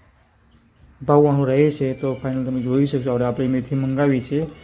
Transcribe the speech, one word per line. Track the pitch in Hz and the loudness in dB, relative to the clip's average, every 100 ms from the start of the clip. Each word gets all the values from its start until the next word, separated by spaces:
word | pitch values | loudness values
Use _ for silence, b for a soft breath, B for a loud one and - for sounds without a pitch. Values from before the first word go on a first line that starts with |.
| _ _ _ _ _ _ _ _ - - 127 | _ _ _ _ _ _ _ _ -20 -8 2
ભાવવાનું | 147 147 139 131 | 4 6 2 2
રહે | 135 151 | 2 2
છે. | 147 135 | 0 -4
તો | 127 135 | -4 -4
finally | 123 131 131 127 | -4 -4 -4 -4
તમે | 131 | -4
જોઈ | 123 135 143 | 0 0 0
શકશો, | 139 127 | 0 -2
હવે | 120 123 | -2 -2
આપણે | 120 131 | -2 -2
મેથી | 131 127 139 | -2 -2 -2
મંગાવી | 131 135 143 131 | -2 0 2 0
છે. | 120 143 160 - | -2 -4 -4 -10